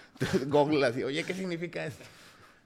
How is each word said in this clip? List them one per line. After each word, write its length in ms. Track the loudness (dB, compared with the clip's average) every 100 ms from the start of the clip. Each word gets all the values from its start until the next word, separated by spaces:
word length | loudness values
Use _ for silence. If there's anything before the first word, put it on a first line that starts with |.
| -14
Entonces, 360 | -6 0 0 4
Google 360 | 4 4 4 2
así, 180 | 2
"Oye, 200 | -2 -2
¿qué 100 | -4
significa 520 | -4 -4 -4 -6 -6 -8
esto?". 180 | -10 -16 -20 -20 -20 -20 -20